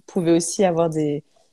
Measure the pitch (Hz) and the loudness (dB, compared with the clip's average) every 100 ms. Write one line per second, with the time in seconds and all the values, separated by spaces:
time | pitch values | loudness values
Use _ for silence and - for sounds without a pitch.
0 | - 202 165 170 170 - 190 165 170 156 | -10 -2 2 2 0 0 0 2 0 0
1 | 151 147 - _ _ | -2 -4 -8 _ _